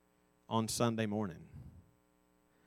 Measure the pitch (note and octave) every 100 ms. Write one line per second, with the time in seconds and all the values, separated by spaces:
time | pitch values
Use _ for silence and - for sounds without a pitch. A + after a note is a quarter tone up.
0 | _ _ _ _ - A2+ A2 - A#2+ A2+
1 | A2 G#2+ G2+ D#2+ - - - - - _
2 | _ _ _ _ _ _